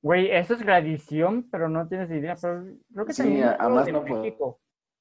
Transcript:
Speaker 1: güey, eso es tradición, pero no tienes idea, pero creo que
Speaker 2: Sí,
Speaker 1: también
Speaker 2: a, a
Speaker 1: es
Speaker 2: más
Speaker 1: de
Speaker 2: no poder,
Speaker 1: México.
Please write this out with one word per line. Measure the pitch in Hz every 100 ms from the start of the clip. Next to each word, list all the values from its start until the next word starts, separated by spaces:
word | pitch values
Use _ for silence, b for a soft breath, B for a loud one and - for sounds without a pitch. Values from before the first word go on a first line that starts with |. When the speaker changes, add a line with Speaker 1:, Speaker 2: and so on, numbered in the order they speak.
Speaker 1:
güey, | 147 180 190
eso | 190 175
es | 233
tradición, | 208 185 156 156 - 151 170 226 247
pero | 180 160
no | 160 165
tienes | 190 180
idea, | 160 151 175
pero | 175 175 190 - _
creo | 196 220
que |
Speaker 2:
Sí, | -
Speaker 1:
también | 254 139
Speaker 2:
a, | 123
a | - 117
Speaker 1:
es |
Speaker 2:
más | 123 139
Speaker 1:
de |
Speaker 2:
no | 151
poder, | 139 117
Speaker 1:
México. | 110 - 135 - _ _ _ _